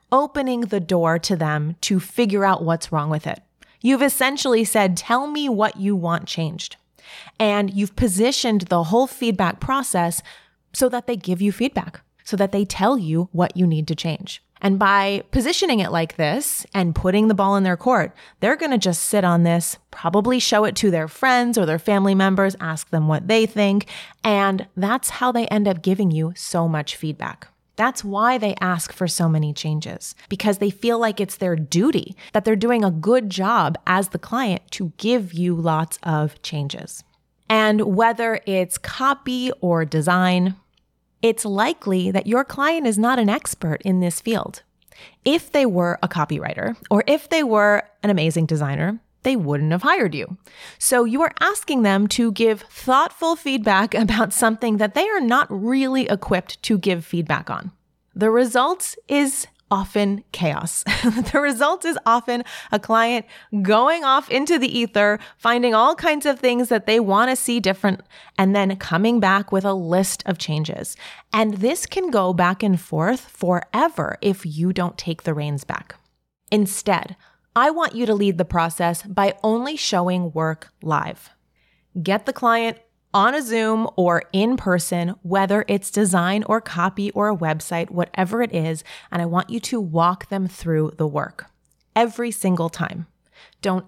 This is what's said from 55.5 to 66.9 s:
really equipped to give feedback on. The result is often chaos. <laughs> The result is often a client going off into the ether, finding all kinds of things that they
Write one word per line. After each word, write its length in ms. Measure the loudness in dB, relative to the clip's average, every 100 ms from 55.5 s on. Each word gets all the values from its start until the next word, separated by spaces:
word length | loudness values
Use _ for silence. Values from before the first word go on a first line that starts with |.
really 580 | -2 0 0 2 0 0
equipped 540 | -2 0 -2 -2 -6
to 160 | -2 0
give 260 | 0 -2
feedback 460 | -2 -4 -2 -4 -4
on. 220 | -10 -10 -16 _ _ _
The 160 | -2 2
result 640 | 4 2 2 0 -2 -8 -10 -2
is 400 | 0 0 -2 -10 _ -2
often 520 | -2 0 0 0 -2 -8
chaos. 500 | -4 -2 -2 -6 -4 -2 0
<laughs> 260 | 0 0 0
The 60 | 0
result 460 | 0 0 0 0
is 120 | -4 -2
often 380 | 0 0 0 -6 -6 -14 -6
a 80 | -4
client 440 | 0 2 2 -2 -6 -16 -6 -2
going 400 | 2 4 4 2
off 260 | 2 2 2
into 300 | -2 2 2
the 200 | 0 -2
ether, 400 | 0 2 2 0 -6 -4
finding 380 | 0 2 4
all 200 | 4 4
kinds 320 | 2 0 0 0
of 140 | 2
things 300 | 2 2 2
that 160 | 0
they 120 | 2